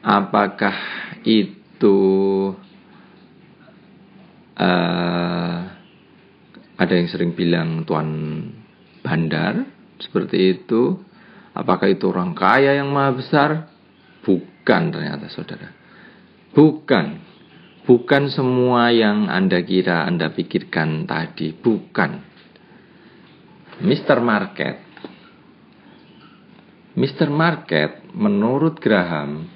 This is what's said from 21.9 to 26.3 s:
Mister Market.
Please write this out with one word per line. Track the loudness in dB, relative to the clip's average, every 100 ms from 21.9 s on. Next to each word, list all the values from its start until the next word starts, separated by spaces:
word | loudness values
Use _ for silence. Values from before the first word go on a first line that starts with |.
| -2 -2 -4 -16 -20 -20 -20 _ -20 -20 -20 -20 -20 -20 -20 -20 -20 -20 -4 -2
Mister | 0 0 0
Market. | 2 0 -2 -6 -6 -8 -18 -20 -20 -20 -20 -20 -20 -20 -20 _ -20 -20 -20 -20 -20